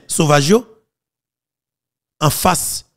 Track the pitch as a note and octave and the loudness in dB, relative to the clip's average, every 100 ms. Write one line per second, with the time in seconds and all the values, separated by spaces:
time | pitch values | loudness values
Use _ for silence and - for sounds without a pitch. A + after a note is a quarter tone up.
0 | - - D3+ D3 C#3 A3 - _ _ _ | -6 -2 2 2 2 0 0 _ _ _
1 | _ _ _ _ _ _ _ _ _ _ | _ _ _ _ _ _ _ _ _ _
2 | _ - D3+ - F#3 E3+ - - - | _ -4 -2 0 -2 -2 -6 -10 -14